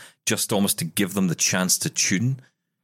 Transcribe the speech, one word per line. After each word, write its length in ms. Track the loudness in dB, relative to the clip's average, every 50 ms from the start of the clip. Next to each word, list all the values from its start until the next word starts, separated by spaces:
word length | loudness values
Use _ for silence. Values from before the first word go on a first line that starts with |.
| -12 -20 -20 _ _
just 260 | -2 -2 -2 0 0 2
almost 280 | 2 2 2 0 -2
to 40 | -4
give 300 | -4 -2 -2 -2 0 0
them 140 | 0 0 0
the 80 | 0
chance 420 | 0 0 0 2 0 2 0 0 0
to 120 | -2 -2
tune. 500 | -2 -2 0 0 0 0 0 0 -2 -4 -6 _ _ _ _ _ _ _